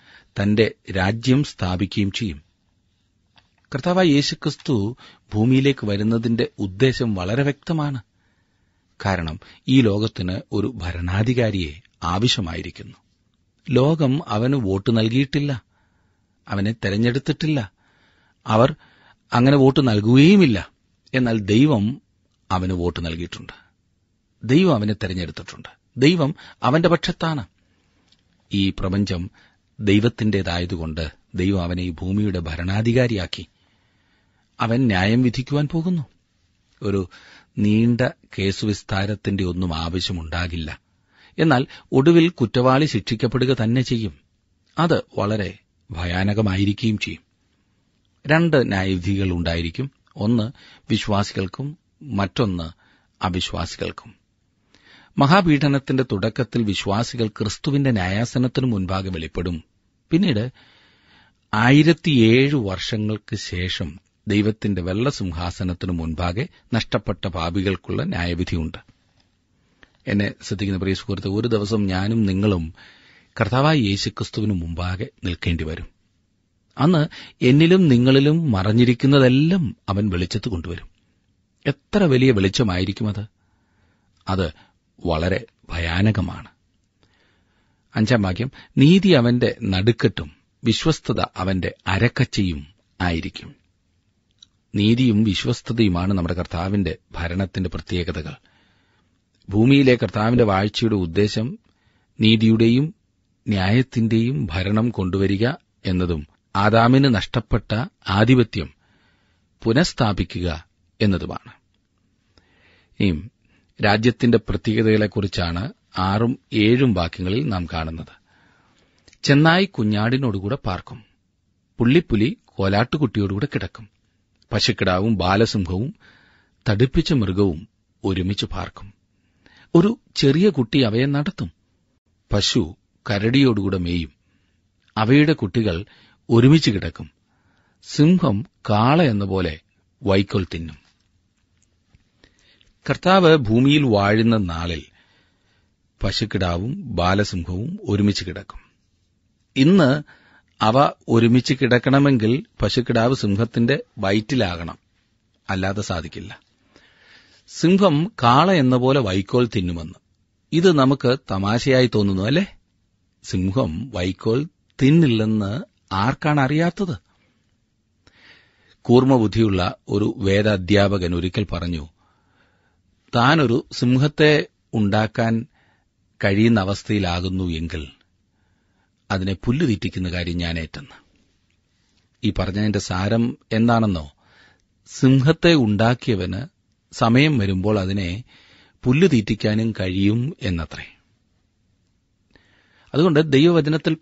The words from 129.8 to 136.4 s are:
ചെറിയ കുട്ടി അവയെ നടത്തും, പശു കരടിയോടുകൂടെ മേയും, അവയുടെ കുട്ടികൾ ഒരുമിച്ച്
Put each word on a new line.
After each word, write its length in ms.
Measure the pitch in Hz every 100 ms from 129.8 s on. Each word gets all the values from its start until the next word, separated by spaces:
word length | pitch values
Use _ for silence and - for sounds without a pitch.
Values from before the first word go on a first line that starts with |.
| 202 233 _
ചെറിയ 340 | - 139 147 208
കുട്ടി 320 | 139 117 143
അവയെ 260 | 120 110 139
നടത്തും, 460 | 143 151 - 92 - _ _ _ _ _ _ -
പശു 440 | 101 - 131 82 - _ _ -
കരടിയോടുകൂടെ 680 | 101 110 135 131 104 95 95
മേയും, 340 | 87 87 76 _ _ _ _ _ _ _ _ -
അവയുടെ 360 | 110 139 151
കുട്ടികൾ 520 | 151 98 120 107 85 101 _ _ _ -
ഒരുമിച്ച് 400 | 117